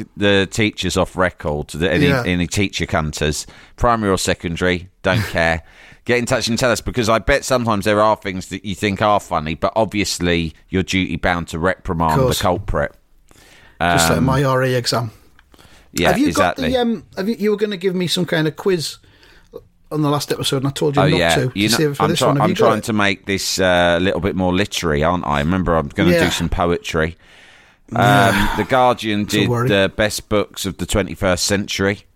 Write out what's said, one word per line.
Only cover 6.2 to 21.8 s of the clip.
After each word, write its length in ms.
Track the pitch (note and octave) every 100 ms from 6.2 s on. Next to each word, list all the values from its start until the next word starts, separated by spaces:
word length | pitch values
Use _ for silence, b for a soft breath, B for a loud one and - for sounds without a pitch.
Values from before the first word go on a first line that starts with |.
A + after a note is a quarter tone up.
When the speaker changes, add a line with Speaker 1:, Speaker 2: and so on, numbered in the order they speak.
| A#2+
Speaker 1:
touch 220 | B2+ G#2+
and 100 | A2+
tell 120 | B2+
us, 100 | G#2+
because 280 | - G2 A2
I 100 | A2+
bet 260 | - C#3
sometimes 400 | - B2+ A#2 G#2
there 160 | G2 G#2
are 160 | G#2+ G#2
things 320 | G2+ F#2 -
that 160 | F#2
you 100 | G#2
think 260 | F2+ G#2 G2
are 200 | G#2 G2+
funny, 340 | - E2+ D#2
but 180 | E2 F#2+ -
obviously 760 | G#2+ G#2 F#2+ - F2 F2 E2 b _
you're 140 | F#2
duty 340 | F2+ F#2+ F#2 E2
bound 320 | F#2+ F2 E2+
to 100 | E2+
reprimand 600 | F2 - - E2+ E2 D#2
the 40 |
Speaker 2:
Course. 180 | B2+ -
Speaker 1:
culprit. 500 | F#2 F2+ - D2+ C#2+ - _ _ _ b b b b b
Speaker 2:
Just 280 | E2+ E2+ E2
like 80 | -
Speaker 1:
Um, 60 |
Speaker 2:
my 180 | C3 C3
R 200 | C3+ C3
E 100 | C3
exam. 380 | B2+ A#2 A2+ A2+ b b _ _ b b b b
Speaker 1:
Yeah, 140 | - E2+
Speaker 2:
Have 100 | A3
you 100 | C#4+
Speaker 1:
exactly. 440 | - - - B3
Speaker 2:
got 0 |
the, 80 | B3+
um, 240 | A#3 G#3+ - -
have 100 | F#3+
you, 80 | A3+
you 120 | G#3
were 60 | G3+
gonna 180 | G#3+ G3
give 180 | F#3+
me 120 | F3+ F3
some 180 | -
kind 240 | F3 E3+ D#3
of 80 | D3
quiz 400 | G3+ F3+ C#3+ - b b b b b - - _ _
on 80 | D3+
the 80 | D3+
last 240 | D3 -
episode, 240 | - C3+ C#3
and 80 | C#3
I 20 |
told 260 | - D#3 C#3
you 60 |
Speaker 1:
Oh, 60 | F#2+
Speaker 2:
not 100 | F2
Speaker 1:
yeah. 160 | E2+
Speaker 2:
to. 180 | E2 B2+
Speaker 1:
You 140 | G2 G#2+
Speaker 2:
Save 120 | A2